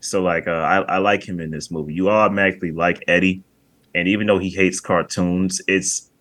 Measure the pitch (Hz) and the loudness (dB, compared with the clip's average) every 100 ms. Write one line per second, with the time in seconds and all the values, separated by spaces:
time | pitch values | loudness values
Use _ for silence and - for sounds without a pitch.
0 | - 98 90 82 87 82 78 95 - 92 | -6 -2 0 0 -2 -2 2 2 2 0
1 | 101 101 104 90 80 78 - 82 76 82 | 2 0 -2 -8 -6 -8 -8 -8 -6 -2
2 | 95 107 104 98 98 92 87 80 87 90 | 2 4 4 4 0 0 -4 -2 0 0
3 | - 87 92 92 - _ _ _ _ 90 | 0 2 2 0 -8 _ _ _ _ -2
4 | 90 104 107 98 95 90 92 - - 87 | 0 2 2 2 0 0 0 0 -2 -2
5 | 80 - 90 90 95 92 - 95 92 - | -2 -2 0 0 0 -2 -2 0 0 -6
6 | - _ | -10 _